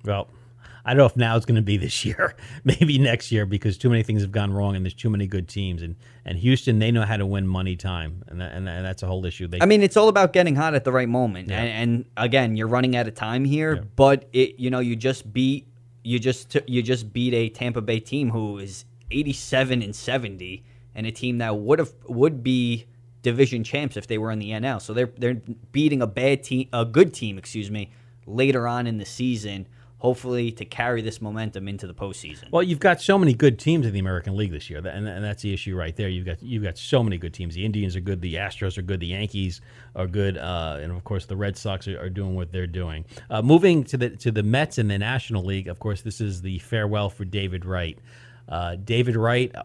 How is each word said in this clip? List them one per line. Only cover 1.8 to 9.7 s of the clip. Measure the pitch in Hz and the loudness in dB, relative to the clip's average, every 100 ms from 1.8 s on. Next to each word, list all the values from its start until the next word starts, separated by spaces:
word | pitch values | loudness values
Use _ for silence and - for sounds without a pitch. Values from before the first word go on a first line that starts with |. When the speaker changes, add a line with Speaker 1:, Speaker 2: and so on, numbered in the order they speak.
| - - | 0 -2
Speaker 1:
<laughs> | |
year, | 113 - 185 - - - | -4 -2 -2 -4 -18 -2
maybe | 131 - 160 139 | 0 4 4 6
next | 135 117 - | 4 2 0
year, | 110 98 | 0 2
because | 101 110 95 | 0 0 2
too | 127 | 2
many | 113 | 4
things | 110 107 | 2 0
have | 98 | 0
gone | 107 101 | 0 0
wrong | 98 101 98 | 0 0 0
and | |
there's | 92 | -4
too | - 117 | -2 -2
many | 101 98 | 0 0
good | 98 87 | -4 -4
teams. | 101 95 87 | -6 -4 -4
And, | 85 82 - - | -8 -12 -16 -18
and | - 87 | -8 0
Houston, | 113 131 - 110 | 4 4 4 2
they | 110 | 4
know | 117 | 2
how | 104 107 | 2 0
to | 98 | 0
win | 98 95 | 0 0
money | 92 92 | 0 -2
time, | 90 98 90 78 87 - | -4 -4 -4 -6 -10 -12
and | 87 | -10
that, | 90 | -10
and | 69 95 | -8 -8
that, | 85 | -6
and | 95 | -6
that's | 92 | -6
a | 92 | -4
whole | 92 92 | -2 -4
issue. | - 90 | -6 -8
They | 90 | 2
Speaker 2:
I | |
mean, | 185 | 6